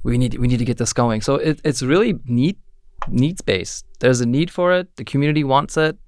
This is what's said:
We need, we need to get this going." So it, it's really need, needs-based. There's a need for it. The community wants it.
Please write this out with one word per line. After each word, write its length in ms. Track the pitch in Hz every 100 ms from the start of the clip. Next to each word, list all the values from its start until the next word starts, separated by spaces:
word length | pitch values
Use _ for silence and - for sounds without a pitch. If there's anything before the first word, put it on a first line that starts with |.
We 140 | - 120
need, 180 | 123 110
we 120 | 120
need 120 | 123
to 60 | 117
get 120 | 117
this 160 | 117
going." 280 | - 120 110
So 140 | 107 139
it, 240 | 156 147
it's 180 | 156 135
really 380 | 127 170 233 165 123
need, 320 | 120 147 202 - - - - -
needs-based. 760 | 120 143 185 - 95 - - - -
There's 220 | 123 123
a 40 | 120
need 260 | 131 175
for 200 | - 180
it. 220 | 180 185 -
The 60 |
community 400 | 117 139 147 151
wants 340 | 139 135 147 -
it. 200 | 156 -